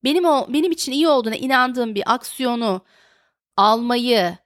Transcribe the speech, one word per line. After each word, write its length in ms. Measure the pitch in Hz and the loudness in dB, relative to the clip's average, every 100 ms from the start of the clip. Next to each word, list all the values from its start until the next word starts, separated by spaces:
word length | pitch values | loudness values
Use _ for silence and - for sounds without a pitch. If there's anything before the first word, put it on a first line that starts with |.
Benim 220 | 254 311 349 | 0 2 2
o, 220 | 285 - | 2 0
benim 220 | 269 349 | -2 0
için 200 | 330 - | -2 -4
iyi 160 | 269 320 | 0 2
olduğuna 280 | 285 226 220 | 2 0 -4
inandığım 600 | 262 269 254 247 233 208 | -2 0 0 -2 -4 -4
bir 180 | - | -2
aksiyonu 680 | 247 - - 254 240 233 180 _ _ _ _ _ _ _ - | -4 -4 -6 -4 -2 -2 -4 _ _ _ _ _ _ _ 2
almayı 800 | 202 226 240 240 240 233 175 180 | 4 2 0 -2 2 2 0 -4